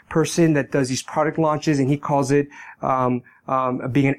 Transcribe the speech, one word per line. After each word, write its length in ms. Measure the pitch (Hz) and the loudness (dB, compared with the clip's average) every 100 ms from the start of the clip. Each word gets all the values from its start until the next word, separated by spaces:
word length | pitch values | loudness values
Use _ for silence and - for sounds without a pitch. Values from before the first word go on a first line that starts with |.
| - | -4
person 440 | 165 151 - 165 | -2 0 2 2
that 180 | 147 127 | 2 0
does 180 | 147 131 | -2 0
these 140 | 127 | -4
product 360 | - - 151 156 | -4 -2 0 0
launches, 400 | 160 151 160 143 | 0 0 0 0
and 80 | 131 | 0
he 80 | 147 | -2
calls 340 | - 143 131 | 0 -2 2
it, 160 | 143 143 - - - | 2 0 -8 -20 -8
um, 420 | 139 131 127 123 - _ - | -4 0 0 -2 -6 _ -4
um, 420 | 131 127 127 131 | -2 -2 -2 -2
being 160 | 131 | 2
an 80 | 139 | 2